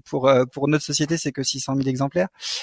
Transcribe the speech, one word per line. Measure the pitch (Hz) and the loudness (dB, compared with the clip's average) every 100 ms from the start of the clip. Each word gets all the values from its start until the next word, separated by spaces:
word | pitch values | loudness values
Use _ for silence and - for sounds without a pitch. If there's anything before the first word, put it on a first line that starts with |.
| - | -6
pour, | 147 131 | 0 4
euh, | 127 | 4
pour | 127 - 139 | 2 0 0
notre | 151 | 0
société, | - 147 151 165 | 0 -2 0 -2
c'est | 147 | -4
que | 139 | -4
six | 131 135 | -4 -4
cent | - | -2
mille | 135 135 | -2 0
exemplaires. | 127 139 175 190 - - - | 0 0 0 -2 -4 -10 -8